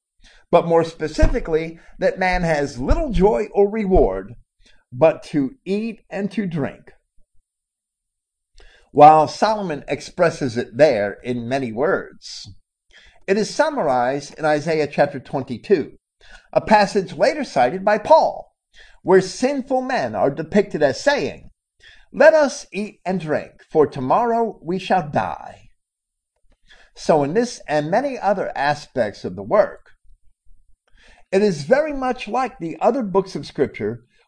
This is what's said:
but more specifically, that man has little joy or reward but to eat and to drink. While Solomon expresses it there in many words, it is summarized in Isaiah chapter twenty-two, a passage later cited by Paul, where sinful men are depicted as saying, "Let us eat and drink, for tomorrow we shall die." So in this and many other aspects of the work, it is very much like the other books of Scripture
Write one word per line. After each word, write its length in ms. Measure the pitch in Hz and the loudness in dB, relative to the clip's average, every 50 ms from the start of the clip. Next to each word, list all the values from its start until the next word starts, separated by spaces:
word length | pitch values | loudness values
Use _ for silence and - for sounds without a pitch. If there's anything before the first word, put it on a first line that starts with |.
| _ _ _ _ - - _ - _ - | _ _ _ _ -20 -20 _ -18 _ 2
but 140 | 175 170 170 | 2 2 4
more 180 | 170 165 165 165 | 4 2 2 2
specifically, 960 | - - - 156 151 - - 302 - - 233 - 170 160 160 165 165 165 - - - - - | 0 -4 -8 -8 -6 2 4 4 4 4 0 -4 -2 -2 -2 -4 -4 -12 -18 -20 -18 -8 -2
that 200 | 180 180 - 190 | -2 -2 -2 0
man 220 | 185 185 180 180 | -2 -2 -2 -2
has 380 | 175 165 156 147 143 131 - 120 | -2 -2 -2 -2 -2 -4 -6 -6
little 320 | 131 202 - 330 330 277 | 0 0 0 0 0 -2
joy 360 | 196 170 185 208 233 233 214 - - | 0 2 2 2 2 0 -4 -6 -8
or 160 | 202 202 202 | -8 -8 -6
reward 640 | 214 220 208 190 190 165 123 98 95 98 95 107 117 - _ _ _ _ _ _ _ _ _ - | -6 -4 -2 2 4 4 4 2 0 -6 -10 -12 -18 -20 _ _ _ _ _ _ _ _ _ -12
but 320 | 123 123 156 165 - - - | -2 2 2 2 2 0 -8
to 340 | - - 143 135 123 - _ - | -4 -2 -2 -2 -2 -6 _ -8
eat 380 | 175 196 208 220 233 202 - _ - | -6 -4 -4 -4 -8 -10 -12 _ -12
and 220 | 160 185 208 196 | -8 -6 -6 -4
to 160 | - 226 202 | -4 -4 -4
drink. 440 | 180 156 156 135 95 - - - - _ _ _ _ _ _ - _ _ - _ _ _ _ _ _ _ _ _ _ _ _ _ _ _ _ _ _ _ _ _ _ _ - - - _ _ _ _ | -4 -4 -4 -6 -6 -8 -12 -20 -20 _ _ _ _ _ _ -20 _ _ -20 _ _ _ _ _ _ _ _ _ _ _ _ _ _ _ _ _ _ _ _ _ _ _ -20 -20 -20 _ _ _ _
While 360 | - 131 147 151 156 156 151 | 6 10 10 10 10 8 4
Solomon 560 | 143 - - 220 214 220 208 196 170 147 135 - | 2 0 -2 0 0 0 -2 -4 -6 -6 -8 -6
expresses 680 | - 143 - - - - - 180 160 - - 151 127 107 | -6 -6 -6 -8 -10 -2 0 0 0 0 -2 -6 -4 -4
it 200 | 120 107 - 107 | -4 -6 -4 2
there 360 | 123 147 156 123 101 101 101 - - - | 4 4 4 4 2 -2 -2 -4 -8 -8
in 260 | 123 123 123 117 117 | -6 -6 -6 -4 -4
many 220 | 131 139 135 113 | -4 -4 -4 -6
words, 800 | 110 113 147 185 165 107 80 - - - - - - - - 104 92 - _ _ _ _ _ _ _ - _ - _ _ - | -4 -2 -2 -2 -2 -4 -6 -10 -18 -20 -20 -18 -18 -18 -18 -20 -20 -20 _ _ _ _ _ _ _ -20 _ -20 _ _ -4
it 100 | - 196 | -2 0
is 160 | 220 202 - - | 0 0 -2 0
summarized 840 | - 294 311 294 254 180 143 127 127 120 127 139 143 143 - - | 0 0 0 0 -2 -2 0 0 2 0 0 -2 -4 -8 -10 -12
in 80 | - 156 | -4 0
Isaiah 420 | 151 151 147 143 170 156 156 147 | 0 0 0 0 -2 -2 -2 -2
chapter 320 | 147 - - 147 143 - 127 | -2 0 0 0 0 0 -12
twenty-two, 800 | - - - - 131 - 123 98 - - 202 156 - - - - _ _ _ _ _ - - - _ - - | -12 -8 -8 -8 -8 -8 -10 -8 0 0 0 0 0 -6 -12 -20 _ _ _ _ _ -20 -20 -20 _ -2 -2
a 80 | 156 | -2
passage 520 | 151 - 220 208 202 185 - 202 180 - - | 2 4 4 4 4 2 0 -2 -4 -4 -4
later 300 | 143 196 277 320 302 254 | -2 0 0 0 -2 -6
cited 400 | - - 143 123 127 160 190 190 | -4 0 0 0 0 0 -2 0
by 140 | 208 214 | 0 0
Paul, 560 | 214 214 - 311 311 220 - - - - _ _ _ _ _ _ - - - - - | 0 4 4 6 6 6 2 -2 -8 -16 _ _ _ _ _ _ -20 -20 -20 -20 -8
where 200 | - - 190 185 | 2 4 4 4
sinful 600 | 185 - - - 247 269 285 269 - - 262 254 | 4 2 -4 -2 -2 -2 -2 -2 -4 -4 -4 -4
men 340 | 254 254 262 202 135 110 110 | -2 -2 -4 -4 -4 -4 -2
are 140 | 95 107 143 | 0 0 0
depicted 520 | 139 156 160 160 - 214 196 - - 156 | -2 -4 -8 0 0 0 0 0 -2 0
as 200 | 147 135 131 - | 0 0 0 0
saying, 480 | - 285 294 247 151 110 80 - - - _ _ _ _ _ _ _ - - - _ _ - | 0 0 0 0 -2 -6 -8 -12 -20 -20 _ _ _ _ _ _ _ -20 -20 -20 _ _ 2
"Let 200 | 185 294 311 320 | 6 6 8 8
us 320 | 311 294 254 - - - _ | 6 2 2 0 -8 -14 _
eat 300 | - 190 208 196 - _ - | -8 -8 -8 -8 -10 _ -6
and 160 | 175 190 180 | -4 -4 -4
drink, 440 | 160 156 143 110 82 - _ _ _ _ | -4 -4 -4 -4 -4 -8 _ _ _ _
for 160 | - 156 143 | 4 4 4
tomorrow 760 | - - 139 127 131 160 208 240 233 226 233 233 214 - - | 4 2 -6 -2 0 2 2 2 0 0 -2 -2 -4 -6 -10
we 180 | - 156 185 190 | -8 -6 -6 -6
shall 300 | 185 - 202 185 151 147 | -2 0 0 0 0 -2
die." 600 | 139 131 98 85 71 - - - - - - - _ _ _ _ _ _ _ _ _ _ _ _ _ _ _ _ _ _ _ _ - _ _ _ _ | -4 -2 -2 -4 -6 -10 -14 -18 -20 -20 -20 -20 _ _ _ _ _ _ _ _ _ _ _ _ _ _ _ _ _ _ _ _ -20 _ _ _ _
So 280 | - - - 170 151 143 | -8 0 2 2 2 2
in 100 | 139 - | 0 0
this 260 | 226 247 233 - - - | -2 -2 -2 -6 -14 -8
and 240 | - 147 151 147 156 | -4 -2 -2 -2 0
many 260 | 190 240 277 285 254 | -2 -2 -2 -2 -6
other 380 | - - 196 208 190 - - - | -2 -2 -2 0 0 -4 -6 -4
aspects 720 | - 139 147 147 147 - - - 127 113 104 101 - - | -2 -2 -2 -2 -2 -6 -8 -4 -4 -4 -4 -4 -10 -12
of 100 | 98 90 | -10 -10
the 80 | 101 98 | -10 -6
work, 460 | 117 180 214 - 82 69 - _ - - _ _ - - _ _ - _ _ _ - - - _ _ - _ _ _ _ _ _ - - _ - - | 0 2 2 2 0 -2 -16 _ -20 -20 _ _ -20 -20 _ _ -20 _ _ _ -20 -20 -20 _ _ -20 _ _ _ _ _ _ -20 -20 _ -10 -2
it 100 | 185 196 | 0 2
is 220 | 208 208 175 143 135 | 2 2 0 -2 0
very 280 | 160 254 285 311 311 | 0 2 2 2 -2
much 380 | 285 269 262 254 247 - - 208 | -4 -4 -4 -4 -6 -6 -8 -6
like 300 | 214 262 262 220 - - | -4 -4 -4 -4 -6 -10
the 180 | 165 165 - - | -10 -10 -6 0
other 240 | 180 220 233 277 226 | 0 0 0 0 -2
books 320 | 190 175 196 190 190 - | 0 0 -2 -2 -2 -8
of 100 | - - | -12 -12
Scripture 600 | - - - 131 113 - - 110 104 117 - _ _ _ _ _ | -8 -2 -2 -2 -2 -2 -6 -6 -6 -6 -8 _ _ _ _ _